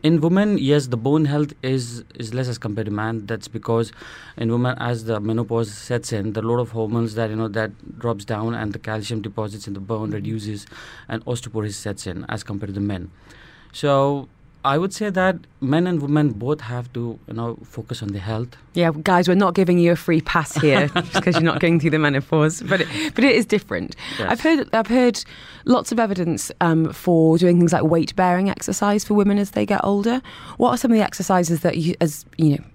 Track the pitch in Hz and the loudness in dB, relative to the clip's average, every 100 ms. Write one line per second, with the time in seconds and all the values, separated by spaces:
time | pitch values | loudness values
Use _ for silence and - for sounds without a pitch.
0 | 151 165 156 190 208 202 135 147 131 120 | 4 4 4 4 2 2 2 2 2 -2
1 | 120 151 147 147 147 - 131 131 120 120 | 2 2 2 0 -2 -4 -4 -2 -4 -12
2 | - - 110 120 127 117 113 107 107 104 | -16 -12 -8 -6 -4 -6 -6 -6 -4 -4
3 | 110 113 101 110 - 113 - 117 113 - | -4 -6 -6 -8 -8 -10 -2 0 0 -8
4 | - - - - 117 120 123 120 120 120 | -20 -20 -20 -6 -2 0 -2 -2 -4 -4
5 | 110 110 104 113 110 117 113 104 - 120 | -2 -2 0 -2 -2 -2 -2 -8 -4 -4
6 | - 110 101 107 110 120 120 113 110 117 | -4 -4 -4 -4 -2 -2 -2 -4 -2 -2
7 | 117 107 113 110 110 107 110 - - - | -2 -2 -4 -2 -4 -4 -6 -8 -18 -8
8 | 117 107 101 107 113 117 107 104 - 110 | -4 -4 -4 -4 -4 -4 -6 -8 -8 -8
9 | 104 113 104 101 107 104 101 98 98 113 | -6 -6 -6 -6 -8 -8 -10 -12 -6 -6
10 | 107 107 101 110 104 104 - - - - | -4 -6 -6 -6 -6 -10 -12 -20 -20 -20
11 | - 113 - 120 113 110 104 101 107 101 | -10 -10 -6 -8 -6 -6 -6 -6 -8 -8
12 | 101 90 95 110 - 101 98 98 101 95 | -8 -10 -8 -10 -8 -8 -8 -4 -4 -4
13 | 90 - - - - - - - 143 139 | -8 -18 -20 -20 -20 -20 -20 -4 2 2
14 | 139 143 131 _ - _ 139 139 190 - | 2 0 -6 _ -20 _ 0 0 -2 -4
15 | 214 185 185 175 - _ 131 151 180 170 | -4 0 0 0 -8 _ 0 2 2 0
16 | 139 151 151 104 120 151 113 123 123 120 | 0 2 2 0 -4 -4 -4 -8 -8 -8
17 | 117 113 - 113 117 113 - - 110 117 | -8 -8 -10 -6 -6 -8 -12 -14 -10 -8
18 | 101 101 95 110 123 - - - 170 151 | -6 -6 -6 -6 -6 -12 -8 0 0 0
19 | 160 180 180 180 196 175 180 175 170 170 | 2 2 4 4 4 2 4 4 4 2
20 | - 160 - - 151 - 151 139 143 175 | 2 0 2 -2 -2 0 4 4 2 -2
21 | 180 185 185 165 165 151 175 165 156 156 | -2 0 2 2 2 2 2 4 2 2
22 | 147 139 - 156 151 160 240 190 - 302 | 2 0 0 2 2 0 -2 0 0 -4
23 | 311 - 269 - 214 208 - 90 90 - | -4 2 4 4 2 0 0 -6 -6 -10
24 | - - 196 233 311 320 - 220 214 247 | -12 -6 -2 0 2 2 2 0 2 4
25 | 247 214 - - - - - 247 - 226 | 4 2 -10 -16 -20 -10 2 2 2 0
26 | 220 190 170 156 - - 175 160 160 - | 0 0 -2 -2 -6 -2 2 2 2 -2
27 | - 170 160 165 180 175 170 165 156 165 | 2 4 6 6 6 6 4 4 2 2
28 | 160 - 185 180 196 - - 190 202 208 | 0 0 2 2 0 -2 -6 -2 0 0
29 | - 208 202 202 202 - 202 202 - 202 | 2 2 4 2 0 -2 0 0 2 0
30 | 208 247 - - - - 240 247 247 226 | 0 -2 -4 -18 -18 0 2 2 4 4
31 | 202 - 185 185 170 165 175 - 160 - | 2 -2 0 2 2 2 0 0 -2 0
32 | 165 - - - 160 143 - | -2 -2 -14 2 2 2 -2